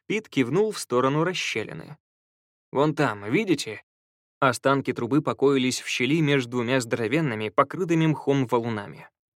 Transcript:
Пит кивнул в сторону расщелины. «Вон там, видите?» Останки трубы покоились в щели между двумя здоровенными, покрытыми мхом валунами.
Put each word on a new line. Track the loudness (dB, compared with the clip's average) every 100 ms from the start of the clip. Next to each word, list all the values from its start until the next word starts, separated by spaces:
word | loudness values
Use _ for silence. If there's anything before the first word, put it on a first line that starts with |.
| -6
Пит | -6 -2
кивнул | -2 0 2 0
в | -2
сторону | -2 0 2 0
расщелины. | -2 -2 -4 -6 -8 -12 -14 -18 _ _ _ _ _ _ _
«Вон | 2 2
там, | 2 0 -2 0
видите?» | 0 2 0 -2 -12 -16 _ _ _ _ _
Останки | 0 2 2 2 0
трубы | -4 0 0
покоились | 0 2 2 4 2 -2
в | -6
щели | -2 0 2
между | 2 2 0
двумя | -2 0 0
здоровенными, | 0 -2 0 0 0 -2 -2
покрытыми | 0 0 -2 0 2 2
мхом | 2 0 0 2
валунами. | 0 0 -4 -8 -14 -20 _ _